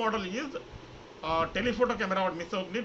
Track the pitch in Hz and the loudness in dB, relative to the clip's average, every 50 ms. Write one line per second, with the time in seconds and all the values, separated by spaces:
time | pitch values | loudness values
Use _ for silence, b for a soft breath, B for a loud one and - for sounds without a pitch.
0 | 226 220 208 214 190 180 196 254 311 269 - - - - - - - - - - | 2 2 2 0 0 -2 -2 -2 -4 -4 -6 -8 -10 -10 -14 -14 -14 -14 -16 -16
1 | - - - - - 160 165 165 165 160 - 190 226 247 208 208 247 233 220 196 | -16 -16 -14 -6 -2 0 2 2 2 2 2 0 0 2 4 4 4 4 4 2
2 | 208 190 190 190 185 180 160 170 170 170 208 190 185 175 185 240 214 | 2 2 2 4 2 2 0 -2 -4 -2 -2 -2 -2 -2 -2 -4 -2